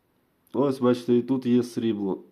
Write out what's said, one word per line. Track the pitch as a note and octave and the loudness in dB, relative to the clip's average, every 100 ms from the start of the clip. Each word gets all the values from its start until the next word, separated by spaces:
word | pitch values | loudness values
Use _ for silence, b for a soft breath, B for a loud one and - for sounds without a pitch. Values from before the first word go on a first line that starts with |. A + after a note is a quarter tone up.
| _ _ _ _ _ | _ _ _ _ _
Ось, | A#2+ C#3 C3 | -2 -2 2
бачите, | B2 B2 - | 2 2 2
і | B2 | 2
тут | B2+ C3 A#2+ | 2 -2 2
є | A#2+ | 0
срібло. | A#2+ B2+ A2+ G#2 G2 - - | 0 -4 -4 -2 -4 -6 -10